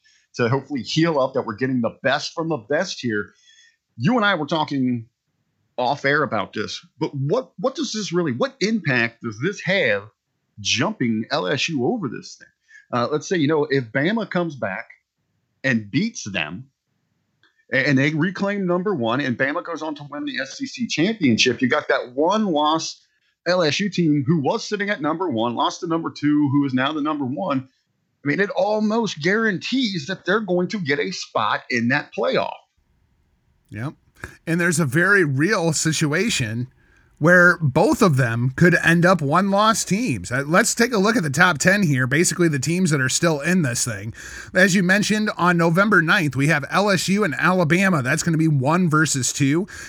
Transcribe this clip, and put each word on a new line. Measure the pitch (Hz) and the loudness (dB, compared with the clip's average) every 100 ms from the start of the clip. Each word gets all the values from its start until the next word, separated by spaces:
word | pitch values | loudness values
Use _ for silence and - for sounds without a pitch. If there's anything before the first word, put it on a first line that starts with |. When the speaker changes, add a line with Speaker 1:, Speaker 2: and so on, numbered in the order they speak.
| _ _ _ - | _ _ _ -4
Speaker 1:
to | 117 | 0
hopefully | 131 - 139 | 0 -4 -8
heal | 104 160 170 147 | -4 0 2 2
up, | 131 | 0
that | 131 110 | -2 -4
we're | 104 | -4
getting | 131 131 | -2 -2
the | 110 - | -2 -2
best | 131 143 - | -2 -2 -4
from | 170 165 | -6 -4
the | 147 | -6
best | 107 151 185 - | -2 -4 -4 -6
here. | 123 104 98 _ _ _ _ _ _ - | -4 -4 -6 _ _ _ _ _ _ -4
You | 139 247 | 0 2
and | 202 | 0
I | 175 | 0
were | 147 | -2
talking | 160 147 143 127 120 113 _ _ _ _ _ _ - | -2 -2 -2 -2 -2 -8 _ _ _ _ _ _ -4
off | 123 139 139 | -2 0 0
air | 147 | 0
about | 127 110 92 | 0 -2 -4
this, | 110 92 - - _ | -6 -8 -10 -16 _
but | 151 | -6
what, | 139 139 233 262 - | -4 -2 -2 -4 -6
what | 247 302 | -4 -4
does | 254 | -6
this | 214 170 | -6 -4
really, | 175 160 | -2 -2
what | 120 269 - | -2 -4 -2
impact | 196 226 151 123 117 - | -2 0 0 0 0 -4
does | 117 104 | -10 -6
this | 165 196 | -6 -4
have | 170 196 131 101 107 _ _ _ _ - | -2 0 2 0 -4 _ _ _ _ -10
jumping | 101 110 180 214 120 110 113 | -4 -2 -2 -2 -2 -2 -2
L | 147 180 | -4 -2
S | 139 - | -2 -2
U | 143 135 | -2 -2
over | 240 135 | -2 -6
this | - - - | -10 -14 -20
thing? | - _ _ - _ | -20 _ _ -20 _
Uh, | 120 120 | -4 -2
let's | 151 - | -4 -2
say, | 185 | 0
you | 143 | 2
know, | 156 139 | 0 0
if | 139 113 | -2 -2
Bama | 135 160 226 190 | -2 -2 -2 -2
comes | 180 170 135 | -4 -4 -4
back | 107 98 - - _ _ _ _ _ _ 135 | -8 -8 -12 -20 _ _ _ _ _ _ -2
and | 117 101 | -2 -2
beats | 143 226 - 104 | -2 -2 -6 -8
them, | 92 76 92 135 _ _ _ _ _ _ _ _ _ _ | -6 -6 -10 -16 _ _ _ _ _ _ _ _ _ _
a-, | 127 135 | -2 2
and | 135 | 2
they | 147 | 2
reclaim | 156 185 185 196 202 185 | 0 -2 -2 -4 -2 -2
number | 180 190 170 | -2 -2 -2
one, | 113 127 | -2 -2
and | 131 113 | -2 -2
Bama | 135 165 170 | -2 -2 -8
goes | 156 | -8
on | 156 147 | -8 -10
to | 143 | -12
win | 143 | -10
the | 147 127 | -10 -8
S | 135 - | -10 -10
E | - | -12
C | - 117 | -6 -4
championship, | - 185 226 139 107 127 - | 0 0 2 2 2 2 0
you | 123 | 0
got | 151 143 | 0 0
that | 135 120 | -2 -2
one | 127 165 214 208 | -2 0 0 0
loss | 147 151 160 - - _ _ _ _ 170 | 0 0 0 -4 -12 _ _ _ _ -2
L | 185 | 0
S | 156 139 | 0 0
U | 202 | -2
team | 180 165 147 123 | 0 2 2 2
who | 170 | 0
was | 135 220 | 0 -4
sitting | - 202 202 | -4 -4 -4
at | 208 | -2
number | 151 160 180 | -2 -2 -2
one, | 113 120 117 | -2 -2 0
lost | 160 165 | -2 -4
to | 175 | -4
number | 165 156 | -4 -4
two, | - 147 147 143 | -4 0 2 2
who | 143 | 2
is | 143 127 | 2 0
now | 135 | -2
the | 156 | -2
number | 147 147 127 | -4 -4 -4
one. | 156 180 135 127 _ _ _ _ _ | -6 -4 -4 -6 _ _ _ _ _
I | 139 | -4
mean, | 151 | -2
it | 196 | -2
almost | 175 202 214 214 226 214 151 | -2 -2 0 0 0 -2 -2
guarantees | 160 214 220 165 - 254 226 180 135 | 0 0 0 -2 -4 -2 -2 -4 -6
that | 185 - | -6 -2
they're | 214 | -2
going | 196 180 185 | 0 -2 0
to | 220 | -4
get | 147 143 | -2 -2
a | 190 | -2
spot | 185 - 127 107 139 - | -6 -6 -2 -2 -2 -2
in | 123 117 | -2 0
that | 147 - | 0 -4
playoff. | - 247 185 - - _ _ _ _ _ _ _ _ _ _ _ | -4 -2 0 -2 -8 _ _ _ _ _ _ _ _ _ _ _
Speaker 2:
Yep. | 104 139 - _ _ - - - | -10 -10 -12 _ _ -20 -12 -4
And | 170 | 0
there's | 175 165 | 2 2
a | 147 | 0
very | 151 185 202 | 2 4 4
real | 147 131 170 214 165 | 4 2 0 2 0
situation | 147 160 151 151 160 226 - 110 117 123 _ _ _ _ _ | 0 -2 0 0 0 0 -2 -2 -4 -8 _ _ _ _ _
where | 156 180 175 175 | 6 8 8 6
both | 151 156 240 285 | 2 4 4 6
of | 196 135 | 6 6
them | 120 117 127 - | 2 0 -2 4
could | 175 170 | 6 6
end | 160 170 175 | 4 4 6
up | 190 | 4
one-loss | 139 170 196 196 220 220 - | 4 2 2 4 4 2 -2
teams. | 196 247 107 90 | -2 -2 -4 -4
Uh, | 127 143 | -4 2
let's | 180 226 | 2 2
take | - 240 | 0 0
a | 220 | 2
look | 202 220 | 2 2
at | |
the | 151 | 0
top | 135 180 147 | 2 2 4
ten | 185 202 | 2 4
here, | 175 131 127 | 2 2 2
basically | 147 170 170 170 | 2 0 2 0
the | 143 | 0
teams | 147 175 180 | -2 0 2
that | 147 | 2
are | 127 | 0
still | - 170 147 | 0 0 0
in | 156 185 | 0 2
this | 135 117 123 | 2 -2 -4
thing. | 98 110 - - - - 185 | -6 -10 -12 -16 -16 -4 2
As | 190 | 4
you | 190 | 4
mentioned, | 180 202 - 214 214 - | 4 2 2 0 -2 0
on | 175 170 | 2 4
November | 170 170 214 190 | 4 4 4 4
ninth, | 160 202 147 127 | 4 2 2 0
we | 143 | 0
have | 151 - | 0 0
L | 170 208 | 0 2
S | 185 - | 0 0
U | 190 | 0
and | 190 127 | 0 0
Alabama. | 160 185 156 175 196 160 | 2 2 2 4 4 2
That's | 123 160 | 0 0
gonna | 170 156 | 0 2
be | 160 | 2
one | 143 127 175 175 | 2 2 2 2
versus | 151 156 139 120 | 2 2 0 -4
two. | - 135 160 - - | 0 0 0 -2 -10